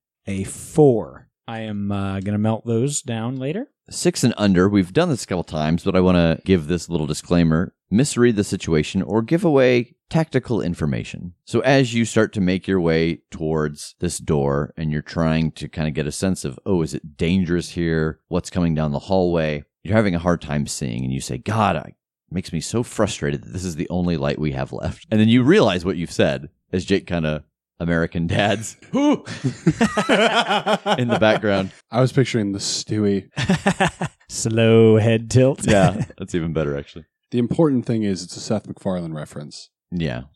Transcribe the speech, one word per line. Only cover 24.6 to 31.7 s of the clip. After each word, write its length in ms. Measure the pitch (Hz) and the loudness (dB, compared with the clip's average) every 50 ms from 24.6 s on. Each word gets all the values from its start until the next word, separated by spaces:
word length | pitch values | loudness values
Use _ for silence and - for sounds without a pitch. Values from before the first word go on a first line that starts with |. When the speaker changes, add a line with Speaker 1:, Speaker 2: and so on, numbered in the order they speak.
| 67 - | -6 -8
Speaker 2:
left." 340 | 64 - - - - - - - | -8 -8 -8 -8 -8 -10 -6 0
And 100 | 110 107 | 2 4
then 80 | 110 113 | 4 6
you 140 | 117 127 | 6 6
realize 420 | 120 135 190 214 143 107 90 90 85 | 6 6 6 6 6 4 2 0 -2
what 140 | 92 85 85 | -4 -4 -4
you've 120 | 85 - | -6 -4
said 380 | - - 104 80 69 67 71 - _ _ _ _ | 0 2 2 2 0 -2 -6 -12 _ _ _ _
as 140 | - 92 87 | -6 -4 -2
Jake 200 | - 98 95 - | 0 0 0 0
kinda 380 | - 90 85 80 76 76 78 - _ _ _ _ _ _ - | -2 -4 -2 -2 -2 -4 -4 -8 _ _ _ _ _ _ -6
American 460 | 85 82 85 82 82 87 - 85 85 87 | -2 0 0 0 0 -2 -2 -4 -4 -2
dads 480 | - 110 101 104 101 107 110 - - _ - | 0 0 2 2 0 -2 -4 -8 -14 _ -10
<laughs> 80 | - | -6
in 320 | - 254 285 294 262 - - - - - - 131 - - - 170 151 - 226 220 - 214 185 - 247 196 220 226 214 226 226 - 202 202 - 196 214 185 - 202 208 143 123 120 | -2 0 2 2 2 0 -2 -8 -10 -6 -6 -6 -6 -2 0 0 2 2 0 0 0 -2 0 2 2 4 4 4 2 0 0 0 0 -2 0 0 -2 0 0 0 0 0 0 0
the 100 | - 175 | 2 4
background. 520 | 107 107 110 - 107 104 98 98 95 98 | 4 4 4 2 2 0 0 0 0 -4